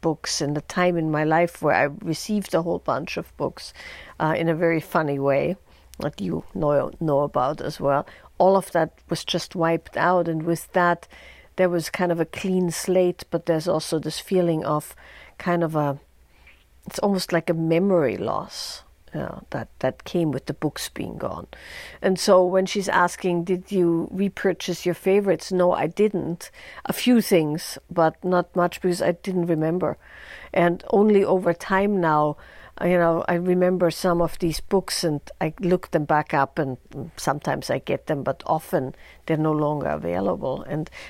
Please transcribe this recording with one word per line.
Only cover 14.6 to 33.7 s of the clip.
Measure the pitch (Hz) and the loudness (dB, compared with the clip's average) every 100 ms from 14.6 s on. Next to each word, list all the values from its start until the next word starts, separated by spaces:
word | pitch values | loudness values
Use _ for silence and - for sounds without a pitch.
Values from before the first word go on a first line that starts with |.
| - | 0
of | 151 - - - - - - | -2 -4 -14 -20 -20 -20 -8
kind | - 175 | -2 0
of | 165 160 | 0 0
a, | 147 143 - _ _ _ - - _ _ - | 0 -2 -10 _ _ _ -20 -20 _ _ -14
it's | - | -4
almost | 202 190 - | 0 0 0
like | 175 - | -2 0
a | |
memory | 165 160 165 196 180 135 98 | 0 2 2 4 4 2 0
loss, | 104 104 - - - - - _ - | -4 -4 -6 -10 -12 -14 -20 _ -12
you | 151 | -10
know, | - - - | -8 -10 -10
that, | - - - | -10 -10 -4
that | 131 - | -4 -4
came | - 180 160 | -4 -2 0
with | 127 - | -2 -6
the | |
books | 143 151 - - | -4 -6 -6 -10
being | - - - | -10 -10 -8
gone. | 110 80 - - - - - - | -8 -8 -14 -18 -18 -18 -18 -4
And | 190 185 | -2 2
so | - 185 | 6 6
when | 180 190 190 | 6 2 0
she's | 202 185 | -2 0
asking, | - 175 - 185 175 | 2 2 0 -2 0
"Did | 175 180 - | 0 -4 -2
you | 196 170 165 165 | 2 2 2 -2
repurchase | 185 196 - 190 180 - 170 180 | -2 -2 0 -2 -2 -4 -4 -2
your | 165 | 0
favorites?" | 190 202 196 175 - | 2 2 2 0 0
No, | 185 180 | 2 2
I | - 156 | 2 0
didn't. | 175 214 190 151 175 - - - - - | 2 2 0 -4 -6 -12 -20 -20 -12 -8
A | |
few | - - 240 | -2 4 4
things, | - 185 151 156 - - - | 6 4 2 -2 -6 -14 -4
but | 175 160 - | 0 0 0
not | 180 180 175 180 | 0 0 0 0
much | 175 - | -2 0
because | 185 175 | -2 0
I | - | 0
didn't | 170 - 185 175 | -2 -2 -2 0
remember. | 156 156 175 175 - - - - - - | 0 0 0 -2 -4 -12 -20 -20 -18 -4
And | - 175 175 - | 2 2 2 0
only | 196 214 202 | 4 6 6
over | - 185 220 | 4 2 2
time | 247 - 190 202 202 | -2 0 0 2 2
now, | 165 151 151 151 - - - - | 2 4 2 -2 -12 -20 -18 -4
uh, | 175 | 2
you | 180 | 4
know, | 170 165 - | 4 2 0
I | 175 | 0
remember | 180 180 180 | 2 2 2